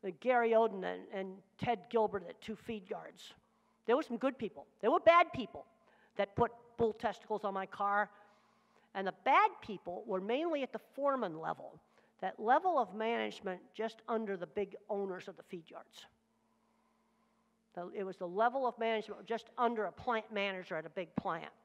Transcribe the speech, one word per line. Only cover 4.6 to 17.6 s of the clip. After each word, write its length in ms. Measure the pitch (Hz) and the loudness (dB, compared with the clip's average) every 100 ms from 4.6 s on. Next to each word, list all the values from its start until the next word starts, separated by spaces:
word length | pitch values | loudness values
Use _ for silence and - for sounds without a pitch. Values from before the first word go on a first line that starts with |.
| - _ | -20 _
There 100 | 220 | 2
were 80 | 330 | 6
bad 340 | - 339 339 | 8 8 6
people 320 | - 208 147 - _ _ _ _ - | 0 -8 -10 -16 _ _ _ _ -4
that 200 | 196 - | -2 2
put 160 | 240 233 - - | 0 0 -20 0
bull 160 | 233 | 0
testicles 500 | 208 233 190 - 208 | 2 -4 -4 -4 -4
on 100 | 202 | -2
my 120 | 196 190 | -4 -6
car. 440 | - 202 202 202 - - _ _ _ _ _ _ | -2 2 2 0 -4 -20 _ _ _ _ _ _
And 140 | 196 190 | -4 -4
the 60 | 180 | -2
bad 280 | 254 311 427 - | 4 6 6 0
people 420 | - 190 - 180 240 | -12 -10 -8 -10 -4
were 160 | 185 | -4
mainly 420 | 196 247 339 302 | -2 -2 0 -2
at 100 | 262 | -4
the 60 | 214 _ - | -8 _ -2
foreman 440 | 277 269 202 156 | 0 0 -2 -4
level, 400 | 160 160 139 160 _ _ _ _ | -6 -6 -8 -18 _ _ _ _
that 200 | 185 - | -6 -4
level 380 | 220 269 370 311 | 2 4 4 0
of 160 | 214 | 0
management 680 | 196 220 233 214 190 190 180 - | -2 -2 -2 -2 -6 -8 -10 -12
just 280 | - 220 - - | -6 -6 -6 -4
under 300 | 226 214 196 | -4 -2 -6
the 100 | 170 | -6
big 280 | 208 196 208 _ | -6 -6 -8 _
owners 380 | 202 196 180 - | -4 -4 -6 -10
of 100 | 175 | -16
the 60 | |
feed 260 | - 180 160 | -14 -14 -14
yards. 360 | 165 - - - _ _ _ _ _ _ _ _ _ _ _ _ _ _ _ | -18 -18 -20 -20 _ _ _ _ _ _ _ _ _ _ _ _ _ _ _